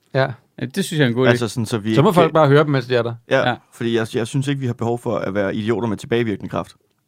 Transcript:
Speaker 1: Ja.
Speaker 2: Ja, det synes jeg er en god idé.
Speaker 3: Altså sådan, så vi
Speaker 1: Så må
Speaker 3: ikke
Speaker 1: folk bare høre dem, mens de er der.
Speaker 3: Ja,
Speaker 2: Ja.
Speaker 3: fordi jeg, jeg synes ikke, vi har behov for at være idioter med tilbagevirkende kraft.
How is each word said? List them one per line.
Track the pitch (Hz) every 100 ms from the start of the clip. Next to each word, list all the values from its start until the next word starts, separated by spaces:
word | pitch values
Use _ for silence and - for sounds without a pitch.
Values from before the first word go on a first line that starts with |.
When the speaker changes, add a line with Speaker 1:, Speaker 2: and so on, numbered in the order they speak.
| _
Speaker 1:
Ja. | 135 135 117 _ -
Speaker 2:
Ja, | 127
det | 196 139
synes | 151
jeg | 123
er |
en | 117
god | 127
idé. |
Speaker 3:
Altså | 120 113
sådan, | 123 107
så | 113
vi | 107 110
Speaker 1:
Så |
må | 196
Speaker 3:
ikke | 175
Speaker 1:
folk | 160
bare | 160 143
høre | 143
dem, | 151
mens | 139 123
de | 120
er |
der. | 117 117 -
Speaker 3:
Ja, | 135 123
Speaker 2:
Ja. | 113 _
Speaker 3:
fordi | - 117 113
jeg, | 113 123
jeg | 117
synes | 139 135
ikke, | 139
vi | 127
har |
behov | 117 117 120
for | 123 104
at | 98
være | 101 95 110
idioter | 107 107 117
med | 95
tilbagevirkende | - 117 117 98 95
kraft. | 90 82 _ _ _